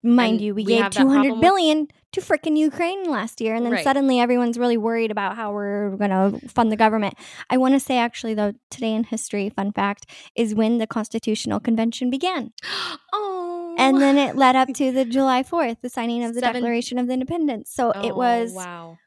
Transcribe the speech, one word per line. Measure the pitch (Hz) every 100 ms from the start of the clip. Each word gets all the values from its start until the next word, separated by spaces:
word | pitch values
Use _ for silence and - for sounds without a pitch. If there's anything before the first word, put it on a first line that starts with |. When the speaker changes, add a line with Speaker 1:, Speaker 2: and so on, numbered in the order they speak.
Speaker 1:
mind | 233 240 233
Speaker 2:
And | 208
Speaker 1:
you, | 208
we | 202
Speaker 2:
we | 202
Speaker 1:
gave | 233
Speaker 2:
have | 202
that | 190
problem | 269 277
with |
Speaker 1:
two | 269
hundred | 226
billion | 339 392 320 311 294 _ _
to | -
frickin' | - 311 330 302
Ukraine | 311 - 339 392 359
last | 240 226 -
year, | 220 226
and | 240
then |
Speaker 2:
Right. | 240
Speaker 1:
suddenly | 269 277 269 247
everyone's | 240 247 240 233
really | 247 233
worried | 220 233 226
about | 214 196 220
how | 214
we're | 208 202 202 208 190
gonna | 208 190 196 - -
fund | - 226
the | 214
government. | 220 220 202 - - - -
I | 262
wanna | 262 269
say, | - 254
actually, | 233 - 226 214
though, | 208 208 _
today | - 226
in | 220 233
history, | 220 - 208 196
fun | 214 196
fact, | 208 202 202 - - - -
is | 233
when | 214 226 233
the | 220
Constitutional | 226 214 226 - 214 220 208
Convention | - 220 226 - 254
began. | 269 359 359 220 -
Speaker 2:
<gasps> | - - 349 320 _
Oh. | 415 403 370 349 349 349 339
Speaker 1:
And | 262 269
then | 277 285
it | 277 -
led | 262 262
up | 262 262
to | 269
the | 262
July | 247 254 269 254
fourth, | 269 339 262 233
the | 254
signing | - 233 233
of | 233 233
the |
Speaker 2:
Seven- | 247 247
Speaker 1:
Declaration | 240 233 - 247
of | 247
Independence. | 254 262 339 302 226 -
So | - 240
it | 202 220
Speaker 2:
Oh, | 196
Speaker 1:
was, | 247 233 226
Speaker 2:
wow. | 185 180 175 165 165